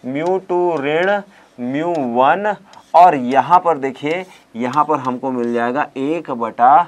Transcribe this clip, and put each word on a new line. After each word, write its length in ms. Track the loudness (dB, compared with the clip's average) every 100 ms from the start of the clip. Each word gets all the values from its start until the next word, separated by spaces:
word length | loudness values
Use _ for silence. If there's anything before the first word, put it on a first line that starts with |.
| -8
म्यू 320 | -4 -2 -4 -2
टू 280 | -2 0 -2
ऋण 320 | -2 0 0 -2 -6 _ _ -10
म्यू 340 | -6 -4 -4 -4 -2
वन 420 | 2 4 2 -2 -6 -12 -20 _
और 200 | 6 6
यहाँ 440 | 4 0 0 4 2
पर 200 | 2 -2
देखिए, 460 | -4 -6 -6 -6 -8 -20 _ -6
यहाँ 280 | -2 0
पर 140 | 0 -2
हमको 320 | -2 -6 -6
मिल 220 | -4 -2
जाएगा 320 | -2 -2 -4 -6 -6
एक 320 | -6 -6 -6
बटा 440 | -8 -8 0 4 4